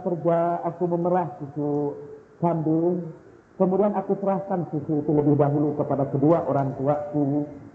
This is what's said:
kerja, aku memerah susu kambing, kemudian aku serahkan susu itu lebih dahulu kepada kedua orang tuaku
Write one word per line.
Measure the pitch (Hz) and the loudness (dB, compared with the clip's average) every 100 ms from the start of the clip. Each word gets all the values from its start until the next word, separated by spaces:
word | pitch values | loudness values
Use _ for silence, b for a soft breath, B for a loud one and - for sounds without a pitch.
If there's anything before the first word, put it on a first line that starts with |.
| 185 | -4
kerja, | 170 165 165 170 175 | -2 2 2 2 -2
aku | 170 165 180 | -4 -4 -2
memerah | 170 175 180 165 - | 0 2 0 0 -6
susu | 139 - 147 147 143 - - - - - | -10 -4 -2 -2 -2 -6 -14 -18 -20 -4
kambing, | 170 165 156 160 170 180 160 156 - - _ - | 0 0 2 2 2 0 -6 -14 -20 -20 _ 0
kemudian | 185 190 208 208 | 2 4 2 0
aku | 190 190 | -2 -2
serahkan | 196 196 - 185 151 | 0 -2 -2 -4 -2
susu | 156 135 151 | -4 -2 -2
itu | 147 | 2
lebih | 151 147 139 | 2 4 4
dahulu | - 147 147 139 | 4 2 0 0
kepada | 147 135 135 | -2 0 0
kedua | 139 147 165 131 | 2 4 4 2
orang | 139 135 127 | 0 -2 -2
tuaku | 135 147 - 151 139 147 147 - - | 0 0 -2 -2 0 0 -4 -8 -18